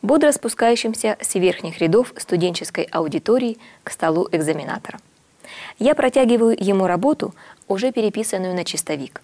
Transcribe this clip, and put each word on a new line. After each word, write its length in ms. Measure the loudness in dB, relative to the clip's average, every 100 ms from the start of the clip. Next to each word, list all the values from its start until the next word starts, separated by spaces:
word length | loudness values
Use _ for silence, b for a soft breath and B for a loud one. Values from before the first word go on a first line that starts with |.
бодро 300 | 4 4 4
спускающемся 840 | 2 -2 0 2 2 0 -2 -2 -2
с 160 | -4 2
верхних 420 | 2 0 -8 -2
рядов 340 | 2 4 2 -6
студенческой 720 | -4 0 0 -2 -8 -6 -4
аудитории 680 | -4 -2 -4 0 0 0 -6 B B
к 60 | -16
столу 380 | -4 0 0 0
экзаменатора. 680 | -2 -2 -4 -4 -10 -10 -18 _ _ _ _ B B B B
Я 160 | 0
протягиваю 640 | 2 2 4 4 4 4 2
ему 280 | 0 2 2
работу, 480 | 2 2 0 -4 -10 B B _
уже 240 | -2 -2
переписанную 640 | 0 -2 -2 -4 -4 -4
на 100 | -4
чистовик. 580 | -6 -6 -6 -6 -8 -14